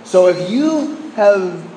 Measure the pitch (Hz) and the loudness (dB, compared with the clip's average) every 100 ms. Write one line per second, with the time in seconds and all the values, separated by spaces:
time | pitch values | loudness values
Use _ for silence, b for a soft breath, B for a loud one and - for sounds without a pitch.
0 | - 185 180 165 180 240 311 311 269 - | -2 2 4 2 -2 -2 0 -2 -4 -8
1 | - - 202 202 180 170 165 | -10 0 2 2 0 -8 -14